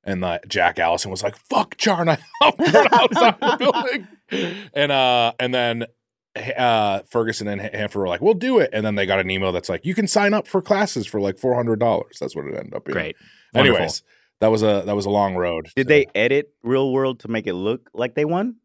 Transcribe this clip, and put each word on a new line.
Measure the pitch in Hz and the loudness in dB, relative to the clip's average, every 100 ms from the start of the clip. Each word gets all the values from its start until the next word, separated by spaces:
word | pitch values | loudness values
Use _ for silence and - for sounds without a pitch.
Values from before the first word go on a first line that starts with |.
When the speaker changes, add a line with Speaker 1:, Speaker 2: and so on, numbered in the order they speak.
Speaker 1:
And, | 98 95 | -6 -4
uh, | 90 85 - | -4 -6 -4
Jack | 98 87 90 | 0 0 2
Allison | 82 85 98 | -2 -2 -4
was | 92 | -6
like, | 101 - | -8 -8
"Fuck | _ 254 - - | _ -2 -2 -2
Charna | 220 175 165 151 - | -2 0 0 0 -4
<laughs> | - | 2
Halpern | 294 - 339 - - | 2 4 4 4 6
outside | 233 247 226 233 - | 4 4 4 4 4
the | 277 294 | -2 2
building." | 254 233 254 254 185 - _ - 175 190 202 | 0 0 -4 -6 -10 -20 _ -6 -6 -8 -10
And, | 143 143 | -2 0
uh, | 135 131 123 117 - | 2 4 4 2 0
and | 123 | -2
then, | 127 120 117 117 _ _ _ _ - 110 123 | 0 0 -2 -8 _ _ _ _ -12 -8 0
uh, | 123 113 104 98 - | 2 4 2 0 -2
Ferguson | 120 113 107 104 | -2 -2 -4 -6
and | 101 | -6
Ha-, | 104 | -8
Hanford | 104 104 104 | -6 -6 -2
were | 92 | -2
like, | 87 | 0
"We'll | 170 | 0
do | 196 254 240 | 0 2 2
it." | 139 | 2
And | 110 107 | 0 -2
then | 101 | -2
they | 98 | 0
got | 98 | 0
an | 92 | 0
email | 95 95 | -2 -2
that's | 90 - | -2 -4
like, | 87 170 | -6 -4
"You | 190 | -2
can | 202 | 0
sign | 208 202 | 2 2
up | 208 - | 0 -2
for | 190 | -4
classes | 175 202 208 127 104 | 0 0 0 -4 -4
for, | 107 | -2
like, | 98 95 | -2 -2
four | 131 123 | -2 0
hundred | 117 110 | 0 0
dollars." | 117 92 - - | 2 0 -4 -10
That's | 69 80 | -8 -8
what | 71 | -8
it | - | -10
ended | - | -10
up | - - | -12 -6
being. | |
Speaker 2:
Great. | 92 78 - _ _ _ | -4 -6 -10 _ _ _
Wonderful. | 120 135 101 | 2 4 2
Speaker 1:
Anyways, | 82 - _ _ _ _ | 0 -6 _ _ _ _
that | 110 | 2
was | 110 | 4
a, | 107 101 92 | 2 2 0
that | 104 | -4
was | 98 | 0
a | |
long | 101 98 90 | 0 0 0
road | 87 82 82 - | -2 -4 -4 -4
Speaker 3:
Did | |
Speaker 1:
to | 131 | 2
Speaker 3:
they | 147 135 | 2 2
edit | 98 120 139 143 _ | -2 0 0 -2 _
Real | 117 131 135 | -2 0 0
World | 131 135 127 | 0 -2 -4
to | 110 | -6
make | 113 104 | -6 -4
it | |
look | 90 101 123 _ | -4 -4 -6 _
like | - 123 151 | -8 -6 -2
they | 151 | -2
won? | 170 233 226 | -2 -4 -8